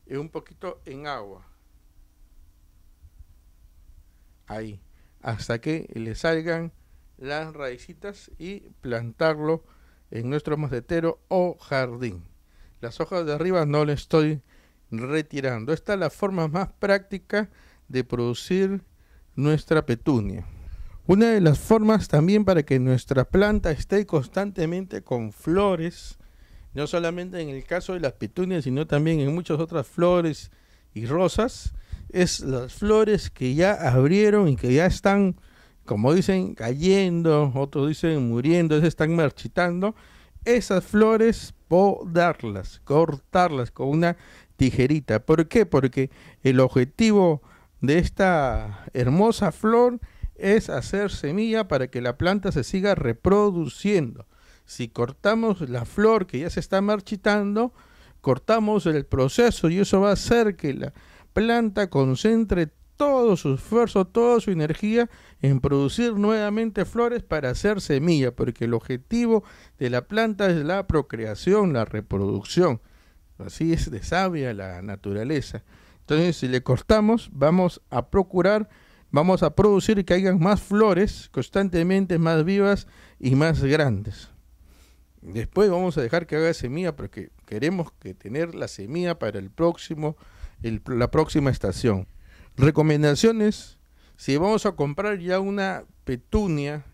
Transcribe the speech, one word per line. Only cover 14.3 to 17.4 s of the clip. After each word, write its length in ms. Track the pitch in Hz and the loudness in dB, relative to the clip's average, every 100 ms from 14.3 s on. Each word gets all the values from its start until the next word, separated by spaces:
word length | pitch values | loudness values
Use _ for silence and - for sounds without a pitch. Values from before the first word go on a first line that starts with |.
| 151 - _ _ _ - | -2 -10 _ _ _ -12
retirando. 840 | 113 127 156 151 147 131 117 117 | -10 -4 -4 -6 -6 -6 -4 -4
Esta 220 | 160 - | -6 -4
es 60 | 202 | -4
la 100 | 160 | -4
forma 360 | - 202 185 160 | -4 -4 -2 -2
más 260 | 170 190 | -4 -6
práctica 800 | - 202 196 196 190 - 202 | -4 0 0 -2 -14 -4 -4